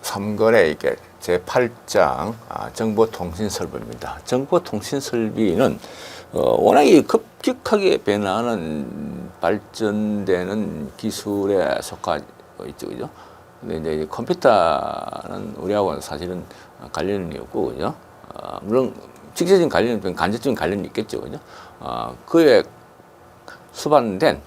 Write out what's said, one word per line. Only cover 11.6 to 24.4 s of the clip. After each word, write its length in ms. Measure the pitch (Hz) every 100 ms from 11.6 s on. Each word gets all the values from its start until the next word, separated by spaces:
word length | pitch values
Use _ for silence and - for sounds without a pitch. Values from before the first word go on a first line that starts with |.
| 76 65
속하고 840 | - - - 78 - - - - -
있죠, 180 | - -
그죠? 240 | - - - - - - -
근데 180 | - 82
이제 160 | 80
이 120 | 78 78
컴퓨터는 1500 | - 120 180 139 107 82 69 71 - - - - 95 98 -
우리하고는 440 | 90 104 95 71
사실은 440 | - 76 90 90 87 - - - 60
관련이 440 | - 87 101 87 71
없고, 320 | - - 73
그죠? 260 | 62 92 - - - -
어, 260 | - - -
물론 320 | 98 120 127 - - - -
직접적인 340 | - 175 190 160
관련이 280 | - 110 113
없든 180 | 92
간접적인 400 | 87 87 113 143
관련이 320 | 113 80 101 90
있겠죠, 340 | - 107 -
그죠? 200 | - 151 - - - -
어, 360 | - 60 117 120
그에 380 | - 165 156 110 - - - - - - - - - - -
수반된 680 | - - 147 117 95 156 73